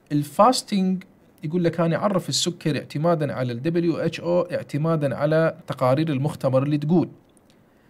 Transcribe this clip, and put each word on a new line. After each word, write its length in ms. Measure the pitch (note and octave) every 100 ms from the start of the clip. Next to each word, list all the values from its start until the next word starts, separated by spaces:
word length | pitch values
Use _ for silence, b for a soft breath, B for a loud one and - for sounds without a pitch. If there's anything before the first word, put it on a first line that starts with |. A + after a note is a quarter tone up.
| _
الفاستنج 920 | D3 D3 - A3 B3+ - G3 F#3 F#3 - _ _ _
يقول 200 | D3+ F3+
لك 160 | E3+ E3
أنا 160 | E3 D#3+
أعرف 320 | G#3 F#3 E3
السكر 500 | C3+ F3+ E3+ D#3+ C3
اعتمادًا 540 | - C#3+ E3 D#3+ C#3+
على 200 | G#2+ B2+
ال 100 | A#2+
W 520 | D3 E3+ E3+ D3 D#3+
H 60 | E3
O، 320 | E3+ F3 F3
اعتمادًا 640 | C3+ - C#3+ D#3+ E3 C#3+ G#2+
على 420 | D3+ D#3 D#3+ - -
تقارير 420 | C#3+ C3 C3+ D#3+
المختبر 540 | C3+ D3 - C3+ C3
اللي 160 | C#3 D3
تقول 300 | D3 F3 A2+ - _ _ _ b b b b